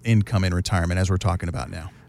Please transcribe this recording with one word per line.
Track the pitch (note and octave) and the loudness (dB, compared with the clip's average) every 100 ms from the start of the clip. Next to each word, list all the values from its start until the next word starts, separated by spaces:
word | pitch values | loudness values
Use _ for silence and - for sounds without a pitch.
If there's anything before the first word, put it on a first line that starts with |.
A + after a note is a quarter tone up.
| A2+ | 4
income | A2 F#2+ G2+ F#2 | 2 4 0 0
in | |
retirement | F2 - F#2 E2+ F2+ | 0 0 0 0 0
as | F#2 | 0
we're | F#2 | 2
talking | - E2+ E2+ | 0 -2 -4
about | C#2 C2 | -6 -8
now? | F2 D#2 - | -10 -12 -16